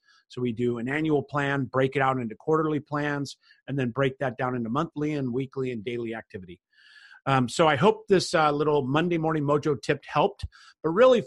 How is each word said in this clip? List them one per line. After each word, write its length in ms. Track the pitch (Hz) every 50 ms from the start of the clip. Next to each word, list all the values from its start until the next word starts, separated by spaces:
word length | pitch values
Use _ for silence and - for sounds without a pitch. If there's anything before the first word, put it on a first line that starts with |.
| _ _ _ _ _
So 140 | _ - 123
we 100 | 123 123
do 280 | 110 113 120 120 120 117
an 100 | 113 127
annual 340 | 143 156 160 156 151 139
plan, 440 | 135 - 143 143 139 139 139 139 127
break 280 | 110 - 131 135 131 -
it 80 | 143
out 160 | 131 135 131 127
into 160 | 117 107 107
quarterly 460 | - - 156 156 156 160 156 151 143
plans, 560 | - - 147 143 147 147 143 143 139 - - - _ _ _ _ _ -
and 100 | 135 139
then 120 | 127 120
break 280 | 113 135 139 135 131 -
that 200 | 139 127 113 -
down 180 | 131 127 127
into 140 | 123 117 110
monthly 420 | 120 147 170 165 - 147 151 151
and 200 | 151 143 135 123
weekly 380 | 117 135 135 135 - 135 131 127
and 140 | 123 110 98
daily 320 | 123 120 120 120 110 113
activity. 420 | 110 - _ - 101 92 87 87 - _ _ _ _ _ _ - - - - - - -
Um, 220 | 139 135 131 123 113
so 200 | - - 165 156
I 80 | 147
hope 320 | 117 175 220 220 - - -
this, 260 | 196 175 - - -
uh, 160 | 160 156 151
little 340 | 147 143 151 151 147 147 127 127
Monday 300 | 139 156 170 175 175 160
Morning 260 | 156 160 160 156 143
Mojo 360 | 143 147 151 147 156 143 -
tip 220 | - - 143 - -
helped, 400 | - - 147 175 202 - - - - - - - - _ _
but 80 | - 156
really 320 | 165 208 254 262 254 214 139